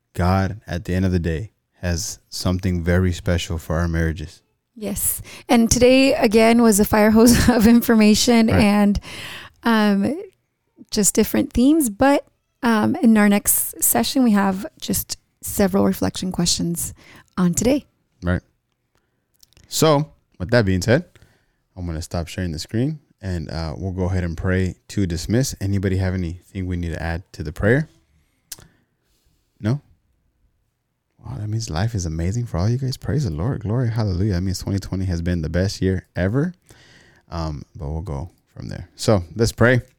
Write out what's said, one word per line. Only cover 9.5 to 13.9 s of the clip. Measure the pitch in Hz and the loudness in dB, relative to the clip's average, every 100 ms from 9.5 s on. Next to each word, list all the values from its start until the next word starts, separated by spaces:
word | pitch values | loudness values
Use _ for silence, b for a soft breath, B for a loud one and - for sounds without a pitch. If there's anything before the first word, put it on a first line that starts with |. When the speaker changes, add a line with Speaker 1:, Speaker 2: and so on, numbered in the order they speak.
| _ | _
Speaker 2:
um, | 233 220 208 196 202 320 403 _ _ _ _ _ - | 0 2 2 2 0 -4 -10 _ _ _ _ _ -6
just | - 202 | -2 2
different | - 214 220 - | 2 0 0 -2
themes. | 233 262 320 254 | 2 4 4 0
But, | 196 277 285 - _ _ _ | 2 2 2 -2 _ _ _
um, | 233 220 220 294 | 0 2 2 2
in | 254 214 | 4 6
our | 208 | 4
next | 202 - - - - | 2 0 -2 -4 -4
session, | - | -2